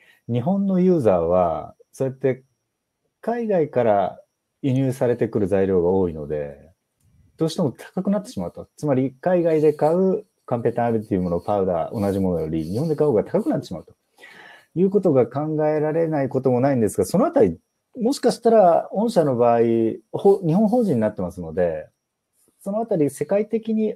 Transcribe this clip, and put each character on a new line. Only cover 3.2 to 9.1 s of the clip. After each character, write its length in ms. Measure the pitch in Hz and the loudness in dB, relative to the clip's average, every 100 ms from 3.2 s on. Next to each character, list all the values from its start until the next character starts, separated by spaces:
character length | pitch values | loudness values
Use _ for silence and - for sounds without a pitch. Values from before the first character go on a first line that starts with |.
海 260 | - 240 226 | -8 -6 -2
外 220 | 190 151 | 0 0
か 140 | 123 | 0
ら 380 | 117 101 92 - _ _ _ _ | 2 2 0 -6 _ _ _ _
輸 120 | 143 | -2
入 180 | 127 135 | 0 0
さ 160 | 123 123 | 0 -2
れ 80 | 117 | 0
て 120 | 113 | -2
く 120 | 117 | -2
る 80 | 98 | 0
材 200 | 98 95 | 0 2
料 160 | 95 | 2
が 60 | 85 | 2
多 200 | 95 90 | 2 0
い 40 | |
の 140 | 78 73 | -4 -8
で、 440 | 76 73 69 78 _ _ _ _ _ _ _ | -8 -8 -12 -20 _ _ _ _ _ _ _
ど 80 | 160 | -6
う 40 | |
し 60 | - | -2
て 60 | |
も 100 | 156 | -4
高 320 | - - - | -4 -10 -6
く 60 | 190 | -4
な 100 | 202 | -4
っ 40 | |
て 60 | 190 | -4
し 100 | - | -10
ま 80 | 87 | -10
う 40 | |
と。 160 | - - - | -10 -18 -8
つ 100 | 151 | -2
ま 100 | 131 | 0
り、 180 | 131 | -2